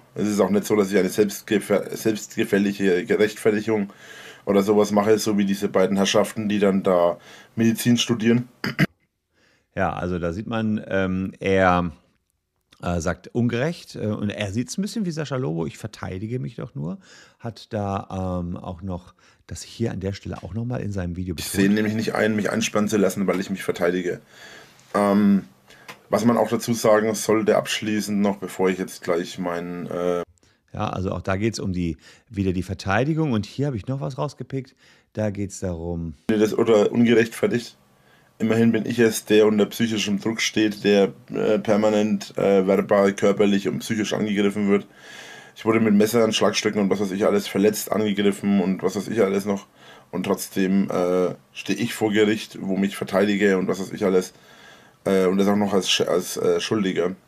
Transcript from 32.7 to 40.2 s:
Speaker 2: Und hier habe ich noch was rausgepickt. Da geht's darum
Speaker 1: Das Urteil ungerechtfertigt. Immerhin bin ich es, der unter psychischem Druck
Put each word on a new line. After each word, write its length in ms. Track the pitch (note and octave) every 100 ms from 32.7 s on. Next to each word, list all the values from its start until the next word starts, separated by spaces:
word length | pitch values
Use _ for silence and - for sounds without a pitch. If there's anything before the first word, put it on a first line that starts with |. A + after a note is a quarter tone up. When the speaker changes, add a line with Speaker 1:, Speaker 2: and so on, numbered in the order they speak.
| F2+ G2 G2+ C#3 D#3+ D#3
Speaker 2:
Und 160 | A2 G2+
hier 180 | - C#3
habe 120 | A#2+
ich 100 | -
noch 120 | C3+
was 200 | D3+ C3
rausgepickt. 560 | C#3+ - - C3+ B2 _ _ _ _
Da 180 | - G#2+
geht's 280 | G2+ G2 -
darum 540 | F#2+ E2+ E2+ E2+ E2 D2+ -
Speaker 1:
Das 260 | A2 G#2
Urteil 320 | - A2+ G#2+ G2+
ungerechtfertigt. 920 | A#2+ A#2 A2+ A2 - G#2+ A#2 - - _ _ _ _ _ -
Immerhin 340 | A2 A2+ A#2
bin 140 | A2 -
ich 140 | A#2
es, 260 | A2+ G#2+ -
der 220 | G#2+ G#2+
unter 180 | G#2+ G2
psychischem 540 | - A2+ A2 G2
Druck 220 | G2+